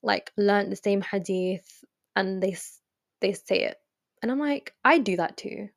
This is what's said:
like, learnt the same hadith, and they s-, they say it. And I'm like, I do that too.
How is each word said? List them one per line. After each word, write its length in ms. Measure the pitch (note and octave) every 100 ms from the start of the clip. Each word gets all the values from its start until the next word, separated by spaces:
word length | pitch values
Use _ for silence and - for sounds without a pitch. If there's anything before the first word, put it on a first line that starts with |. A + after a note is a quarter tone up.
like, 300 | A3+ G3+ - -
learnt 340 | G3+ G3+ G3+
the 60 | G3
same 240 | - G3+
hadith, 840 | F#3+ G3 F3+ F#3+ F#3 F#3 _ - _ _ _
and 300 | - F#3+ F#3+
they 80 | F#3+
s-, 300 | F3+ - - _ _ _ _
they 100 | -
say 320 | F#3 - F3+
it. 140 | - - _ _ _ _
And 80 | A3
I'm 100 | C4+
like, 340 | D4 C#4+ - _
I 140 | - E4
do 180 | G#3+ F3+
that 220 | E3 -
too. 320 | - - G3+